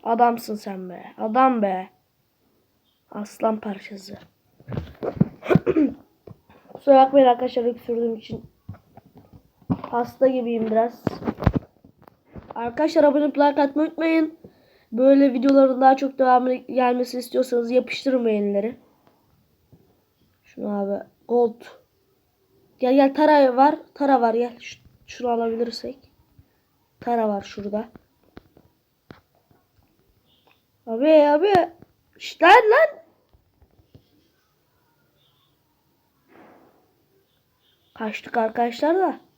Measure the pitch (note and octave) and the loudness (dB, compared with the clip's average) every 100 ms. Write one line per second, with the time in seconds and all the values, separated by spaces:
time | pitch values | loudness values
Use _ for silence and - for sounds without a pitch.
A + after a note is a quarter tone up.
0 | - A3+ A#3+ A#3 - G#3+ G#3 F#3+ F#3 F3 | -4 0 0 0 -10 -12 -12 -14 -14 -16
1 | G3+ - A3 A3+ C4+ A#3+ G3+ F#3 F#3+ _ | -20 -10 -4 2 2 2 -2 -4 -10 _
2 | _ _ _ _ _ _ _ _ _ _ | _ _ _ _ _ _ _ _ _ _
3 | _ G#3 G#3 - A3 A3 G#3+ G3 - G3 | _ -16 -16 -6 -4 -4 -8 -12 -14 -20
4 | G3 G3+ - _ _ _ - - - - | -18 -20 -20 _ _ _ -12 -12 -12 -12
5 | - - - - - F#4 - - C4+ - | -12 -2 -2 -2 0 0 2 0 0 -2
6 | _ _ - - _ _ _ - - C4+ | _ _ -20 -20 _ _ _ -8 4 6
7 | C4 C#4 C4 A#3+ B3+ B3 A#3 A#3 - A#3 | 6 6 4 2 -2 -2 -4 -6 -8 -4
8 | A#3 A3 - - - _ - - _ - | -4 -6 -12 -18 -18 _ -20 -20 _ -20
9 | _ - _ - _ _ _ - - A#3+ | _ -20 _ -20 _ _ _ -6 -4 -6
10 | A#3+ - C4 B3+ A#3 A#3 A3 A3 A#3 - | -6 0 0 0 -4 -4 -2 -2 -2 -4
11 | - - - - - - - _ - _ | -10 -8 -12 -2 -2 -2 -10 _ -20 _
12 | - _ _ - - - A#3 A#3 D#4 D#4+ | -20 _ _ -20 -16 -10 -10 -4 -2 2
13 | D4 C#4+ D4 C#4 C#4+ C#4+ C#4+ C#4+ D#4+ D#4+ | 2 2 -2 0 0 2 -2 -2 -4 -4
14 | E4 D#4+ D#4 - - _ _ _ _ A3+ | -2 0 -2 -8 -20 _ _ _ _ 0
15 | C4 C#4 C#4 B3 C4+ C#4 C4+ B3+ C4 C4+ | 4 4 4 2 2 4 4 4 4 4
16 | C#4 - B3+ B3+ B3+ B3+ - A#3+ B3 B3 | -2 -2 2 2 2 -6 -6 -2 0 -2
17 | B3 B3 A#3+ B3 B3+ A#3+ A#3 B3 B3 - | -4 -8 -6 -4 -2 -4 0 -2 -2 -6
18 | C#4 C4 A#3 G#3+ G3+ G3+ G#3+ B3+ _ _ | -2 -2 0 -2 -2 -4 -4 -10 _ _
19 | _ _ _ _ _ _ _ _ _ _ | _ _ _ _ _ _ _ _ _ _
20 | _ _ _ _ _ - G#3 G3+ G3+ G3+ | _ _ _ _ _ -12 -8 -6 -6 -8
21 | - _ - A#3+ A#3+ A#3 - - _ _ | -10 _ -4 0 0 -4 -20 -20 _ _
22 | _ _ _ _ _ _ _ _ B3+ C4+ | _ _ _ _ _ _ _ _ 2 4
23 | C#4 C#4 D4+ D4 C4+ B3 C#4 D#4 - - | 4 2 4 4 4 4 2 2 -10 -6
24 | C#4 C4 A#3 A3+ A#3+ A#3 - - _ _ | 0 2 2 0 -4 -8 -20 -20 _ _
25 | _ - B3 A#3 A#3 A3+ A#3 A3+ A#3+ C4+ | _ -8 -4 -4 -4 -4 -8 -8 -14 -16
26 | _ _ _ _ _ _ _ _ _ _ | _ _ _ _ _ _ _ _ _ _
27 | - A#3+ A3 G3+ G3 - G3+ G#3 A#3 - | -6 -2 -2 -4 -10 -14 -10 -8 -10 -18
28 | _ _ _ - _ _ _ _ _ _ | _ _ _ -20 _ _ _ _ _ _
29 | _ - _ _ _ _ _ _ _ _ | _ -20 _ _ _ _ _ _ _ _
30 | _ _ _ _ _ _ _ _ - A3+ | _ _ _ _ _ _ _ _ -10 -2
31 | D4 D#4 D4 D4 G4 F#4+ - - - _ | 4 6 6 2 2 0 0 -8 -20 _
32 | _ _ - - E4 A4+ A4 B4 D#5 - | _ _ -20 0 6 6 6 4 2 -2
33 | _ _ _ _ _ _ _ _ _ - | _ _ _ _ _ _ _ _ _ -20
34 | _ _ _ _ _ _ _ _ _ _ | _ _ _ _ _ _ _ _ _ _
35 | _ _ _ _ _ _ _ _ _ _ | _ _ _ _ _ _ _ _ _ _
36 | _ _ _ _ - _ _ _ _ _ | _ _ _ _ -20 _ _ _ _ _
37 | _ _ _ _ _ _ _ _ _ - | _ _ _ _ _ _ _ _ _ -10
38 | A3 G#3+ - A#3+ A3 A3+ A#3+ A#3 D4 F4+ | -10 -10 -8 -4 -4 -4 -6 -2 -2 0
39 | F4+ - _ | -2 -6 _